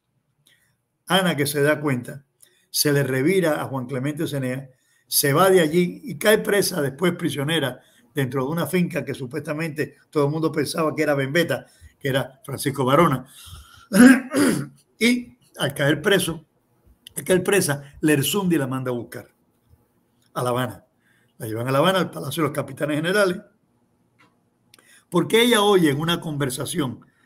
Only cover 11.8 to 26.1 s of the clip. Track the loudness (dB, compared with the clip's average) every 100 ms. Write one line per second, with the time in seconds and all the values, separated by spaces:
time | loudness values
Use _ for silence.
11.8 | -20 _ -4 -2 -4 -10 -12 -6 -4 -2
12.8 | 2 4 4 0 -6 -20 -20 -20 -20 -20
13.8 | 0 8 8 8 2 0 0 0 -6 -14
14.8 | _ 0 0 0 -4 -18 _ -6 -4 0
15.8 | 0 2 2 2 2 -6 -14 _ _ _
16.8 | _ _ _ -10 0 0 2 0 0 -4
17.8 | -8 -4 0 2 0 -2 0 0 -2 -4
18.8 | -4 -6 -8 -16 -18 _ _ _ _ _
19.8 | _ _ _ _ _ -6 -2 -2 -4 -8
20.8 | _ _ _ _ _ -14 -8 -6 0 2
21.8 | 2 2 -2 -6 -8 -4 -2 -4 -8 -6
22.8 | -4 -2 0 2 2 0 -10 _ _ _
23.8 | _ _ _ _ _ _ _ _ _ -20
24.8 | _ _ _ -2 2 4 4 4 4 4
25.8 | 4 2 -2